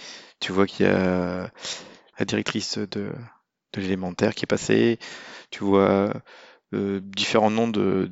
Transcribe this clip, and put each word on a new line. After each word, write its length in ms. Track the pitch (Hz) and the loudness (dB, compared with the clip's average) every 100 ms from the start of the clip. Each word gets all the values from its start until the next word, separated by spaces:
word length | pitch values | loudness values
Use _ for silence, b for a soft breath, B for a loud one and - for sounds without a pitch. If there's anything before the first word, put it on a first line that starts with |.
| B B B B | B B B B
tu 120 | - | -2
vois 160 | 95 98 | 2 2
qu'il 180 | - 98 | 4 2
y 40 | |
a 600 | 95 92 90 90 90 90 - B B B B B - | 4 2 2 0 -4 -8 -10 B B B B B -6
la 60 | 104 | -2
directrice 520 | 107 101 107 - - | -2 -2 -4 -4 -6
de, 320 | 101 104 101 - 113 _ _ _ _ | -6 -6 -8 -8 -12 _ _ _ _
de 80 | - | -6
l'élémentaire 540 | 95 95 92 90 107 - | -2 -2 -4 0 0 0
qui 80 | |
est 40 | - | -2
passée, 520 | 104 - 110 117 113 B B B B B | -2 2 4 4 2 B B B B B
tu 140 | - | -6
vois, 500 | 101 98 98 98 101 - - B B B _ 104 | 2 4 6 4 2 -4 -12 B B B _ -4
euh, 240 | 98 98 | -2 -4
différents 460 | 98 98 - 113 107 | -6 -6 0 4 4
noms 180 | 110 117 | 2 0
de, 400 | 104 98 95 95 | 2 2 2 -2